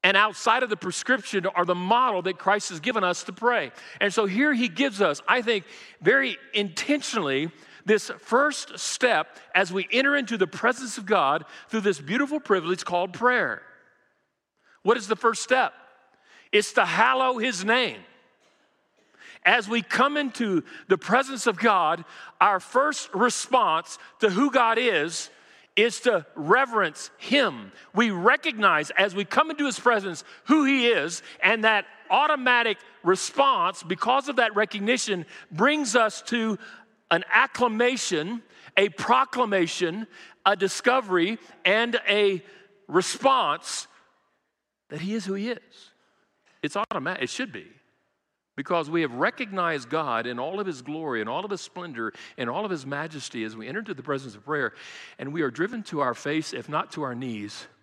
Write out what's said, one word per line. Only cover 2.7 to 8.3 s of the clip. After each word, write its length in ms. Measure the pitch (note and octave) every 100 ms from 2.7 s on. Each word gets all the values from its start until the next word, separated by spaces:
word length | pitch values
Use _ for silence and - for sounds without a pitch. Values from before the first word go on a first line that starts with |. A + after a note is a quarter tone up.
| E3+
given 240 | D#3 A3+
us 220 | F#3 F3
to 80 | -
pray. 400 | F#3 A#3 A#3+ C3+ - - -
And 120 | G3+
so 140 | G#3 G3+
here 260 | F#3+ D4
he 160 | B3+ A#3+
gives 320 | D#3+ C#4 G3
us, 220 | F#3+ C#3+ -
I 140 | A#3+
think, 240 | A3+ G#3+ - - - -
very 340 | D#3+ C4+ C4 F3 -
intentionally, 1000 | G#3+ G3+ D#3+ - D4 - A#3 D3 C3+ E3 - - - F#3+
this 240 | G#3+ - -
first 580 | -